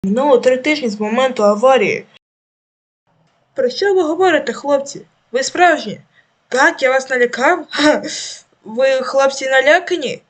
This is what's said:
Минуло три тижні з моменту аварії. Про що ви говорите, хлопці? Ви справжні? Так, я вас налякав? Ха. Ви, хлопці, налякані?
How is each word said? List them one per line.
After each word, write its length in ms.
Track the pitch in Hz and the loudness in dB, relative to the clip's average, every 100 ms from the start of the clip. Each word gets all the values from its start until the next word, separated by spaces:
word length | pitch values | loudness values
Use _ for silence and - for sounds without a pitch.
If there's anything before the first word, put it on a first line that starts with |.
Минуло 340 | 196 220 285 254 | -2 0 4 4
три 180 | 254 254 | 4 0
тижні 320 | 302 302 240 | 0 -2 -4
з 120 | 208 | -4
моменту 440 | 214 233 262 247 | -4 0 -2 2
аварії. 600 | 208 208 254 262 190 - - _ _ _ _ _ _ _ _ _ _ _ _ _ _ | 0 2 4 4 2 -4 -10 _ _ _ _ _ _ _ _ _ _ _ _ _ _
Про 160 | - 247 | -4 -4
що 240 | 403 403 | 0 0
ви 80 | 381 | 2
говорите, 500 | 311 330 370 302 - | 0 0 2 2 -2
хлопці? 480 | - 285 277 277 - - _ _ | -8 -2 -2 -2 -14 -20 _ _
Ви 100 | 240 | -6
справжні? 580 | 262 330 349 302 214 - _ _ _ _ _ | -4 2 2 2 -4 -14 _ _ _ _ _
Так, 340 | 247 302 330 | 2 2 2
я 80 | 262 | 0
вас 200 | 262 262 | 0 -2
налякав? 560 | 254 240 233 277 349 294 | -2 -2 0 0 0 -4
Ха. 320 | - 294 233 214 - - - _ _ | 0 2 2 -4 -12 -14 -16 _ _
Ви, 240 | - 226 269 | -12 -2 0
хлопці, 600 | 262 254 269 269 269 262 | 0 -2 0 0 -2 0
налякані? 760 | 269 262 339 349 349 247 - | 2 4 2 0 -6 -4 -10